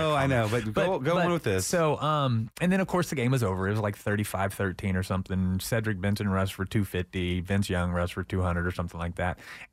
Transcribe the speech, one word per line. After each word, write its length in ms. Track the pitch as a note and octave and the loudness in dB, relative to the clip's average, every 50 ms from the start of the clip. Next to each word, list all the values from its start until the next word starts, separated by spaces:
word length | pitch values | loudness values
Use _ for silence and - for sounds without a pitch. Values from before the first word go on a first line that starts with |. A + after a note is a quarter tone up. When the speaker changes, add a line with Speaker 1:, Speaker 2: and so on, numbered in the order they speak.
Speaker 1:
know, 140 | D#3+ D#3 D3+ | 2 2 2
I 60 | C#3 | 2
Speaker 2:
comment. 80 | C3+ C3+ | 2 2
Speaker 1:
know, 180 | C3+ A#2+ A2+ G#2 | 2 2 2 2
but 140 | A2+ B2 G#2+ | 0 0 0
go, 60 | A2 | 0
Speaker 2:
But, 260 | G#2 - G3 F3+ F#3+ C#3+ B2+ | 0 0 2 2 0 0 0
Speaker 1:
go 100 | D3+ E3+ | 0 2
Speaker 2:
but 100 | F#3 E3+ | 2 2
Speaker 1:
on 80 | F3 F3 | 2 2
with 100 | D#3+ - | 0 0
this. 240 | A2+ F#2+ F#2 F#2 - | 2 0 2 2 2
Speaker 2:
So, 300 | - F3 E3 D3+ C3+ - | 2 2 4 4 2 2
um, 500 | C#3 D3+ D#3 D3+ C#3 C3 A#2+ A2+ A2 - - - | 0 0 2 2 2 2 2 0 -2 -4 -4 0
and 100 | D#3+ F3+ | 2 2
then 80 | F#3+ F#3+ | 4 4
of 80 | F#3 - | 2 2
course 220 | - F3+ E3 - | 2 0 0 0
the 80 | E3+ C#3 | 0 0
game 140 | A#2 B2 | 2 2
was 120 | C3+ B2+ A2+ | 2 2 2
over. 240 | F#2+ F#2+ F#2 F#2+ G2 | 2 2 2 0 0
It 40 | |
was, 100 | G#2 A2 | 2 2
like, 160 | G#2 G#2 G2 - | 0 0 -2 -2
thirty-five 560 | - G#2+ G#2 G2+ G#2 - - F#2+ G2 G2 - | -2 -2 0 0 0 -2 0 -2 -2 -2 0
thirteen 420 | - G2+ F#2+ F2+ - - G2 F#2 | 0 -2 -2 -2 -2 -2 0 0
or 80 | F#2 F#2+ | 0 0
something. 560 | - G2 F#2 F#2 - F#2 F#2 F#2 F#2 F#2 F#2+ | 0 -2 -2 -2 -2 -2 0 2 2 0 0
Cedric 400 | - - B2 A2+ G#2+ A2 G#2 F2+ | -2 -2 -2 -2 0 -2 -2 -2
Benson 300 | F#2 G2+ G2 - G#2 G2+ | 0 -2 0 0 0 0
rushed 240 | F#2+ F#2+ F#2+ F#2 - | 2 2 0 -2 -2
for 100 | - F#2+ | -4 -6
two 220 | - - G#2+ G2 | -2 0 -2 -2
fifty. 560 | - - F2+ F2+ - - F#2+ F2+ F2+ F2+ F2+ | 0 -2 -4 -4 -4 -4 -4 -2 0 -2 -2
Vince 280 | E2+ F2+ G2 G2 G2 - | -2 0 0 0 0 0
Young 220 | F#2 F2+ F2 F2+ | 0 0 0 0
rushed 220 | F2 F2 F2 F2 - | 0 0 -2 -2 -2
for 100 | - E2+ | -6 -6
two 180 | - G2 F#2 | -4 -2 0
hundred 240 | F2+ F2+ E2+ F2 F2 | 0 0 0 0 -2
or 60 | F2+ | -2
something 260 | F2+ - E2+ E2+ - E2 | -2 -2 -6 -6 -6 -6
like 160 | E2+ F2 E2+ | -6 -6 -4
that. 220 | - F2 F2+ E2 - - - - - - - | -2 -4 -4 -4 -6 -10 -16 -18 -18 -18 -8